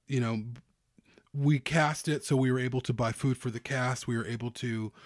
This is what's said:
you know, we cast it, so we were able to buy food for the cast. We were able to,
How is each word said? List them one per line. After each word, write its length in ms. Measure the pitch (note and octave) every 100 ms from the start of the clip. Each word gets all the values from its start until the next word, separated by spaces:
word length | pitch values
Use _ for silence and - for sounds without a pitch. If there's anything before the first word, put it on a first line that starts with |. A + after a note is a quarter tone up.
| -
you 120 | C3
know, 260 | A#2 A2+ A2 A#2+ - _ _ _ _ _ _
we 240 | C#3+ C#3+ D3
cast 500 | - D#3+ D3+ D3+ -
it, 160 | D3+
so 120 | - C3+
we 140 | C3
were 100 | B2+
able 200 | B2+ B2+
to 140 | -
buy 180 | A#2 A#2
food 240 | A#2 C3+ B2+
for 140 | B2+
the 100 | A2+
cast. 480 | - C#3 B2+ B2+ -
We 80 | A#2
were 100 | G2+
able 240 | A#2 A#2+
to, 400 | A#2+ B2+ A2+ A2 -